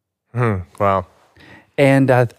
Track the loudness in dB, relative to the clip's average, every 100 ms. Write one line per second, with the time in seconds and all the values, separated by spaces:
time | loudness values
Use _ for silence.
0 | _ _ _ -6 -4 -6 -10 -4 -2 -2
1 | -4 _ _ _ -20 -20 _ -2 2 2
2 | 2 0 0